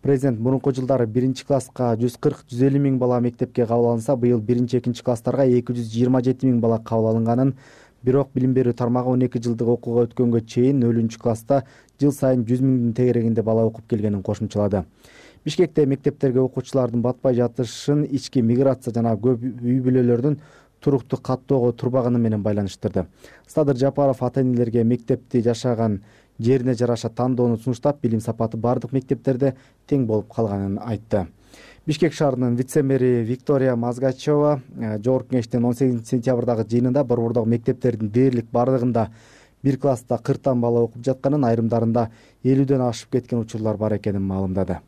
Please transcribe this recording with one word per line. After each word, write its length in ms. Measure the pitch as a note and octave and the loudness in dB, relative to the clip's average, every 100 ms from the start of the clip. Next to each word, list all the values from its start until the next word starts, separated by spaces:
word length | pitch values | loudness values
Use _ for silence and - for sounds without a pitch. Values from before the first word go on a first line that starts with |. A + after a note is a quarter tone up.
Президент 380 | C3+ C#3 C3+ A2+ | 2 2 2 0
мурунку 320 | A#2 C3+ C#3+ | 0 0 0
жылдары 340 | B2+ B2+ C3+ A#2 | -2 0 0 2
биринчи 400 | A2 C3 C3 - | 0 0 -2 -2
класска 480 | C#3 - - B2 A2 | -2 -2 -4 -2 0
жүз 220 | B2 - | -2 0
кырк, 260 | D3 C#3+ - | -4 -4 -12
жүз 120 | A#2+ C3+ | 0 2
элүү 120 | C#3 | 2
миң 180 | C#3+ C3 | 0 0
бала 220 | B2 B2 | 0 2
мектепке 420 | A#2+ A#2+ A#2+ - A#2 | 0 -2 -6 -2 0
кабыл 200 | A#2 A#2+ | 2 2
алынса, 240 | A#2 A2+ C3 | 0 0 0
быйыл 240 | B2 A#2+ | 2 0
биринчи, 380 | G#2+ B2 B2 B2+ | 0 0 0 0
экинчи 260 | B2 A#2 | -2 -4
класстарга 400 | - A#2 - B2 | -4 -4 -2 0
эки 280 | C3+ B2 A#2+ | 2 2 0
жүз 200 | A#2+ A2+ | -6 -6
жыйырма 280 | A2+ B2 C3 | -2 2 2
жети 240 | B2+ C3 C3+ | 0 0 0
миң 120 | A#2+ | 2
бала 200 | A2+ A2+ | 2 0
кабыл 280 | A2+ A2+ A2 | -2 0 0
алынганын, 400 | A2+ A2+ A#2 C3+ C3+ - - - _ | 0 0 2 0 -2 -14 -20 -20 _
бирок 300 | B2 C3 C3+ | 0 0 0
билим 200 | C3 B2+ | -2 0
берүү 200 | B2+ B2 | 2 0
тармагы 400 | A#2+ A#2+ B2 B2+ | 0 -2 0 0
он 100 | B2+ | 0
эки 160 | B2+ B2 | 0 -2
жылдык 280 | A#2 A2+ A#2 | -4 -2 0
окууга 360 | A#2+ A#2+ A#2 A#2 | 0 0 0 0
өткөнгө 320 | - B2 A#2 | 0 2 2
чейин 380 | A2+ - B2+ C#3 | -2 0 2 2
нөлүнчү 380 | A#2 A#2 A2+ - | 2 2 0 -2
класста 400 | A#2+ A2+ - C#3 - - _ _ | -2 -2 0 -2 -2 -20 _ _
жыл 100 | C#3+ | 0
сайын 320 | C#3 C3 B2+ | 2 0 0
жүз 160 | A2+ B2+ | 0 0
миңдин 340 | C3 C3 A#2+ A2+ | 2 2 0 0
тегерегинде 460 | B2+ A#2+ A#2 A2 | 2 2 0 0
бала 200 | G#2+ A2 | 0 2
окуп 240 | A2+ A2+ - | 2 -2 -6
келгенин 360 | A#2 G#2 G2+ | -2 -2 -2
кошумчалады. 600 | F#2+ G#2 G#2+ G#2 G#2 G2 F2 _ - - - - - | -4 -4 -4 -2 0 0 -4 _ -20 -20 -20 -12 -8
Бишкекте 400 | D3+ F3 - C#3+ | 0 0 2 2
мектептерге 560 | C3+ C#3+ C3+ C#3 B2 | 2 -2 -2 0 2
окуучулардын 600 | C3 C3 - C3+ B2 A#2+ | 0 -2 -4 -2 0 0
батпай 340 | A#2+ B2+ C3+ A#2+ | -2 0 0 2
жатышын 680 | A#2+ A#2 A#2 - - D3 | 0 -2 -6 -6 -2 0
ички 380 | D3+ C3+ - C3+ | 0 -4 -2 0
миграция 500 | A2+ A#2+ C3+ B2 - | 2 2 2 0 -4
жана 240 | A#2 A2+ A2 | -2 0 0
көп 240 | A#2 B2 | 0 0
үй 400 | B2+ A#2+ A#2+ C3 | -4 -6 -2 0
бүлөлөрдүн 520 | B2+ B2+ B2 A#2+ C3+ D3 - - _ _ | 2 2 4 2 0 -4 -8 -20 _ _
турукту 320 | - C#3 - C3 | 0 0 -2 -8
каттоого 560 | - C3 - C#3 A#2+ | -4 -6 0 2 2
турбаганы 480 | A#2 B2+ C3 B2 B2 | 0 -2 0 0 2
менен 240 | A2+ G#2+ | 0 0
байланыштырды. 640 | G#2 G#2 G2+ - G#2+ G2 F2 _ - - _ | 0 -2 -4 -4 -4 -4 -6 _ -20 -20 _
Садыр 300 | - D3 B2+ | 0 0 2
Жапаров 440 | C3+ C3+ C#3 B2 | 0 2 0 2
ата-энелерге 600 | B2 C#3 B2+ A#2+ A#2+ A#2 | -2 0 0 0 0 2
мектепти 580 | A2+ A#2+ - C3 - B2+ | 2 0 0 -4 0 0
жашаган 600 | A2+ A2+ B2+ A2+ A2+ G2+ - - _ _ | 0 0 -2 0 0 -2 -8 -20 _ _
жерине 340 | A2+ C3 B2+ | 0 2 2
жараша 360 | A#2 A#2+ A#2 A#2 | 0 0 -2 -4
тандоону 480 | A2+ B2+ B2 A#2+ A2+ | -4 -2 2 0 0
сунуштап, 440 | C3 A#2+ D3 C#3+ | -4 -2 -2 -2
билим 180 | A#2 A2+ | -2 -2
сапаты 380 | A2+ A2+ A2+ A2+ | -4 -4 -4 -2
бардык 340 | A#2 B2 A#2 | -2 -2 -2
мектептерде 640 | C3+ B2 A#2+ - B2+ C#3 C3 _ _ - | -6 -4 -4 -2 0 -2 -2 _ _ -4
тең 180 | C#3+ A#2+ | -2 0
болуп 260 | G#2+ G#2 | -2 -4
калганын 460 | - A2 G2 G2 G2 | -4 -4 -2 -4 -6
айтты. 460 | A#2+ G#2+ - G#2+ F2 - _ - - - - | -6 -8 -4 -4 -4 -12 _ -20 -20 -14 -6
Бишкек 280 | D3 E3 | -2 -2
шаарынын 420 | - D3 B2 B2+ A#2+ | 0 0 0 0 0
вице-мэри 680 | C3 D#3 C3+ C3+ B2+ B2 | 0 0 0 2 2 0
Виктория 520 | A2+ B2+ - C#3 C3 A#2+ | -2 -6 -2 0 2 0
Мазгачева, 840 | A#2+ A#2+ C3 B2+ - D3 D3 C#3+ - - | -2 -2 -4 -2 -2 2 2 0 -6 -10
э, 200 | A2+ G#2+ | -6 -4
Жогорку 340 | A2 C3 B2 B2+ | 0 0 0 -4
Кеңештин 280 | A#2 B2 | -2 0
он 120 | A#2+ A#2+ | 0 0
сегизинчи 320 | C3 A#2+ A2+ | 0 -2 -4
сентябрдагы 560 | B2+ A#2 B2 A2+ A2+ | -4 0 0 0 -2
жыйынында 400 | A2+ A#2 B2+ C3 | 0 0 0 0
борбордогу 440 | C3 A#2+ A#2 A#2 A2+ | 0 0 0 0 0
мектептердин 600 | A#2 A#2 B2 B2+ A2 G#2+ | 0 -2 -2 -2 -2 -2
дээрлик 380 | A2 C3 B2 A2+ | 2 2 2 -2
бардыгында 580 | A#2+ B2 C3 B2 A#2 G#2+ - - - _ _ | 0 2 0 0 0 -2 -6 -20 -20 _ _
бир 160 | C3+ C3 | -2 0
класста 400 | C#3+ B2+ - A#2+ | 0 -2 -2 -6
кырктан 420 | - C3 - B2 | -2 -2 0 0
бала 220 | A#2+ A#2 | 2 2
окуп 220 | A#2 A#2+ | 0 -2
жатканын, 420 | B2 C3 C#3 D3 B2 | -4 -2 0 0 2
айрымдарында 640 | A2+ A2+ A#2 A2+ A#2 A2+ - - _ | 2 0 0 0 0 -2 -6 -20 _
элүүдөн 460 | B2 C3+ C3+ C#3 B2 | 0 2 2 2 0
ашып 220 | A2+ - | -4 -4
кеткен 280 | B2+ A#2+ A#2+ | -4 -2 -4
учурлар 380 | A2 A2 G#2+ G2+ | -4 -4 -4 -2
бар 200 | G#2+ G#2 | -2 -2
экенин 260 | G#2+ G2 | -2 -4
маалымдады. 560 | G2 F#2+ F#2+ F#2 F#2 F2 | -2 -2 -2 -2 -2 -6